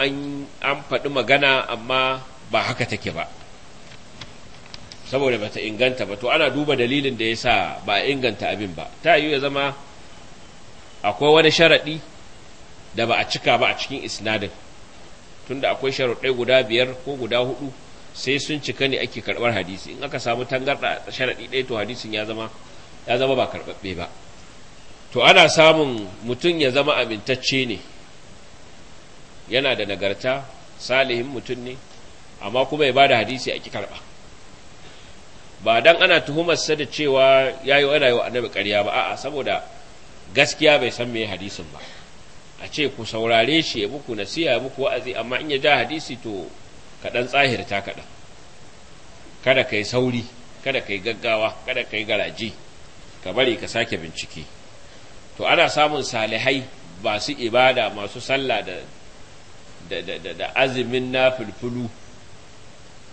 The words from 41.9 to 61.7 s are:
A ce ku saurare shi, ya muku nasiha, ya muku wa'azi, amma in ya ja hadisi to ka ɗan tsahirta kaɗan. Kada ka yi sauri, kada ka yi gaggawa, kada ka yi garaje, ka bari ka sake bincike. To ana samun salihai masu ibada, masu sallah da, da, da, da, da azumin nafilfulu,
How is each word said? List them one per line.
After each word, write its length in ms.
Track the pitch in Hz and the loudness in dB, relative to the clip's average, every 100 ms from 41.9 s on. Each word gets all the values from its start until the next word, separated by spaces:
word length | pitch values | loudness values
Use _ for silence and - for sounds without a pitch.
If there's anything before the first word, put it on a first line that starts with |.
| - - - - - - - | -16 -18 -18 -18 -18 -18 -14
A 60 | 95 | -6
ce 200 | - 139 | -2 -2
ku 140 | - | -2
saurare 580 | 110 110 113 113 117 160 | -6 0 4 6 6 4
shi, 180 | 156 120 | 2 0
ya 80 | 101 | -2
muku 260 | 143 - | -4 -6
nasiha, 380 | 107 101 160 160 117 | -6 -4 0 2 2
ya 40 | |
muku 220 | 131 - | 0 -2
wa'azi, 320 | 135 123 123 110 | 0 0 -2 -4
amma 220 | 117 123 | -2 -2
in 100 | 151 | 0
ya 80 | 139 | 2
ja 180 | 147 135 | 4 4
hadisi 380 | 117 160 - 120 | 2 -4 -8 -10
to 300 | 113 98 76 - - - - - | -8 -8 -8 -12 -16 -18 -18 -10
ka 60 | - | -4
ɗan 180 | 117 127 | -2 2
tsahirta 520 | 135 139 104 95 101 | 4 4 2 -2 -4
kaɗan. 240 | 95 - - - - - - - - - - - - - - - | -4 -10 -14 -16 -18 -18 -18 -18 -18 -18 -18 -18 -18 -18 -16 -2
Kada 200 | 127 131 | 4 4
ka 120 | 117 107 | 4 0
yi 80 | |
sauri, 400 | 104 127 127 120 - - - - | 0 2 2 0 -4 -12 -18 -8
kada 180 | 135 131 | -4 -2
ka 120 | 104 | -2
yi 60 | 101 | -4
gaggawa, 540 | 104 104 117 110 110 - | -4 -2 0 2 0 -2
kada 200 | - 127 | -4 -4
ka 120 | 117 107 | -2 -4
yi 80 | |
garaje, 480 | 107 104 85 85 113 - - - - - - - | 0 0 0 -4 -8 -8 -16 -18 -18 -18 -18 -12
ka 100 | 92 | -4
bari 240 | 104 131 104 | 2 2 0
ka 100 | 92 | -2
sake 300 | 117 117 95 | -2 -2 -4
bincike. 480 | 80 - - 80 73 - - - - - - - - - | -6 -10 -10 -12 -14 -16 -18 -18 -18 -18 -16 -16 -14 -2
To 80 | 98 | 2
ana 220 | 160 151 | 4 4
samun 340 | 151 151 147 | 4 4 2
salihai 580 | 120 120 110 113 131 139 117 - - 90 | -2 -2 0 0 2 0 -2 -12 -16 -4
masu 300 | 110 104 - 139 | -2 0 -2 -4
ibada, 520 | 117 120 131 123 104 | 2 6 6 6 2
masu 300 | 104 101 127 | -2 -8 -6
sallah 400 | - 135 131 107 | -2 0 0 -2
da, 120 | 92 87 65 - - - - - - - - - - | -4 -8 -12 -16 -16 -16 -16 -16 -18 -18 -18 -16 -10
da, 120 | 90 | -8
da, 160 | 87 82 | -6 -8
da, 140 | 87 | -8
da 140 | 85 90 | -8 -2
azumin 560 | - 135 127 117 127 127 | 2 2 2 -2 -2 0
nafilfulu, 800 | 127 131 127 107 - 123 | 4 4 4 -4 -8 -6